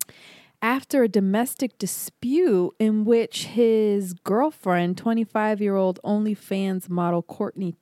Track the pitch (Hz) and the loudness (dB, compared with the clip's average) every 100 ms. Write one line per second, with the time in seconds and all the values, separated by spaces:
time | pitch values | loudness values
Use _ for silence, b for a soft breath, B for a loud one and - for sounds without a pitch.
0 | - B B B B B 226 262 - 277 | -14 B B B B B -2 -2 0 2
1 | 226 202 190 208 254 - 262 - 190 - | 2 2 2 0 -2 -2 -6 -4 -8 -8
2 | - - 247 302 359 185 180 - 220 214 | -12 -8 -2 2 4 4 0 0 0 2
3 | 214 233 220 - - 226 233 220 214 202 | 2 2 2 -6 -6 2 4 4 2 0
4 | 185 175 - 214 302 - 190 175 175 180 | -2 -8 -2 0 0 -2 0 0 0 -2
5 | 226 226 220 220 214 208 208 196 185 180 | -2 -2 -2 -2 0 0 0 0 0 -2
6 | - 208 214 202 - 190 196 185 185 175 | -2 -2 -2 -4 -6 -4 -2 -4 -4 -2
7 | 175 170 - - 208 - 180 170 | 0 -2 -4 -8 -8 -6 -8 -8